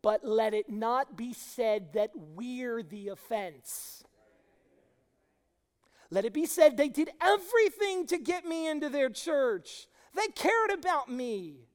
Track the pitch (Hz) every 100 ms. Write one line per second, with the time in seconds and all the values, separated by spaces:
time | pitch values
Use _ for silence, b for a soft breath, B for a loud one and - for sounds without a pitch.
0 | 214 214 - 214 220 214 208 214 226 240
1 | - 190 240 233 - - 226 214 170 208
2 | 208 - 156 160 240 254 247 233 165 208
3 | 196 190 - 226 185 139 - - - -
4 | - _ _ _ _ _ _ _ _ _
5 | _ _ _ _ _ _ _ _ b b
6 | b 185 220 247 320 - 311 240 294 254
7 | 320 - 349 415 370 480 415 - 403 370
8 | 339 339 247 359 330 330 320 302 294 285
9 | 262 202 339 285 254 190 - - - b
10 | b - 427 - 339 453 440 392 359 311
11 | 262 247 247 208 170 139 117